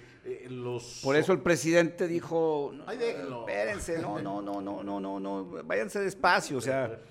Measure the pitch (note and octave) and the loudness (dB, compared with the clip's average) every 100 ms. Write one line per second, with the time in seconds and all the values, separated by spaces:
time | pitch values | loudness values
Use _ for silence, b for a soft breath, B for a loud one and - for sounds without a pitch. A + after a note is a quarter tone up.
0 | B B - B2+ B2+ B2+ B2 B2 - - | B B -12 -10 -10 -8 -6 -6 -8 -6
1 | C3+ C#3+ D3+ F#3 D3 E3 D#3+ E3+ E3+ - | 4 4 6 4 4 4 6 6 6 2
2 | F3+ E3+ - E3 E3 D3+ C#3+ C3+ D#3+ A3+ | 0 0 0 2 2 2 -2 -6 -8 -4
3 | A#3 G3+ F3+ A#3 A3 G3+ G#3+ G3+ - E3 | -2 -2 -6 -6 -4 -2 0 -2 -2 -2
4 | G2 G#2 G2 G2+ G2+ G2+ G2 G2+ G2 G2+ | -2 -4 -4 -4 -4 -4 -4 -6 -4 -4
5 | G2 G2 G2 G2 F#2 - - F#3 G#3+ G#3 | -4 -4 -4 -4 -6 -10 -2 0 0 -2
6 | G3 F#3 F#3 F#3+ - C3+ A#2 C3+ B2 F#2+ | -2 2 4 4 2 -2 0 0 -2 -6
7 | - | -14